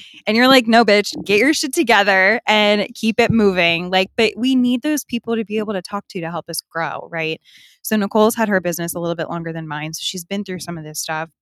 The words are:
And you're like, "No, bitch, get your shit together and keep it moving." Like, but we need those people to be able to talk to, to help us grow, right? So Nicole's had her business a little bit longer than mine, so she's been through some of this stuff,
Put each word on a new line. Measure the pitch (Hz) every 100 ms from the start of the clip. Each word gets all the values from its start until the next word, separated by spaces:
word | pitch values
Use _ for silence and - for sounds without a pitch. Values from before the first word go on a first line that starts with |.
| - - -
And | 220
you're | 254
like, | 262 226
"No, | 233
bitch, | 214 208 202 -
get | 175 208
your | 269
shit | 302 294 339
together | 233 208 202 190 190 233 -
and | 214 208 208 - -
keep | 220 226
it | 233
moving." | 226 202 180 170 170 180
Like, | 190 190 -
but | 220 214
we | 262 262
need | 247 247
those | 302 302
people | - 233 - 226
to | 208
be | 214
able | 208
to | 190
talk | - 202 -
to, | 185
to | 165
help | 170 -
us | 165
grow, | - 165 156 - -
right? | 165 160 156 _ - _ _
So | - 214
Nicole's | 196 220 214
had | 226 208
her | 190
business | 175 170 170 175
a |
little | 170 170
bit | -
longer | 170 165
than | 165 156
mine, | 151 156
so | 160
she's | - 185 170
been | 202
through | 196 180
some | - 170
of |
this | 151 156
stuff, | - 160 160 _